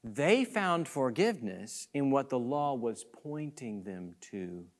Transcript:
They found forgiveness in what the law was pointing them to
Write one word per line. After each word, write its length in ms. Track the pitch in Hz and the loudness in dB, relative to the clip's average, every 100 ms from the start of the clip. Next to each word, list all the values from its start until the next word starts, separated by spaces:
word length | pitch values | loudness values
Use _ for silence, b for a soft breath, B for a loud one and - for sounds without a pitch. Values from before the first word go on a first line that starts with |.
They 420 | 117 104 151 240 254 | -8 0 6 6 4
found 420 | 220 190 170 160 | 2 2 2 0
forgiveness 1000 | 147 131 113 208 196 110 92 104 - - | 2 0 4 2 2 -6 -8 -10 -12 -6
in 160 | 143 139 | 0 4
what 200 | 135 135 | 4 4
the 100 | 131 | 0
law 340 | 120 143 147 | 0 0 0
was 320 | 131 117 107 - - | 0 -2 -4 -10 -14
pointing 600 | 147 147 151 143 120 104 | -8 -6 -6 -8 -8 -8
them 320 | 95 92 90 87 - | -8 -8 -10 -12 -12
to 340 | 101 90 87 87 | -8 -6 -8 -14